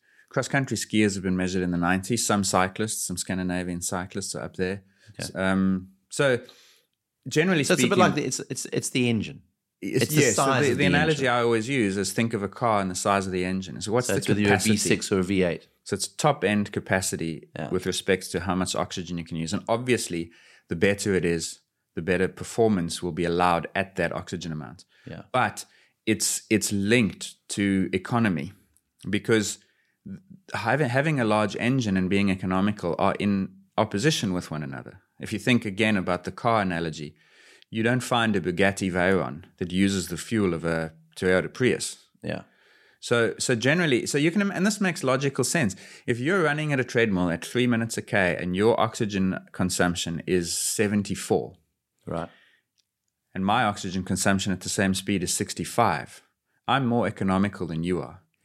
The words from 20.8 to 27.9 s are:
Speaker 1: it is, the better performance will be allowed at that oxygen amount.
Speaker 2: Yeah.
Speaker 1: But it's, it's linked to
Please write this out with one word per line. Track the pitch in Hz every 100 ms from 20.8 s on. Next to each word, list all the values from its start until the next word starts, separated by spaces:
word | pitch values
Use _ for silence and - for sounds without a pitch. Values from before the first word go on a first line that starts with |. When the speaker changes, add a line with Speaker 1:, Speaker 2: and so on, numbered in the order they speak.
| 101 101 107
Speaker 1:
it | 92
is, | 85 85 - - _ _ _
the | -
better | 85 90 92
performance | - - - 113 98 85 -
will | 90
be | 80
allowed | 85 85 87 85 80
at | 98 95 -
that | 85
oxygen | 80 - 90 85
amount. | 78 62 95 - _ -
Speaker 2:
Yeah. | 82 -
Speaker 1:
But | 127 107 - - _ _ _ -
it's, | 107 - - -
it's | 107 -
linked | 101 101 123 98 - - - -
to | - 101 98 92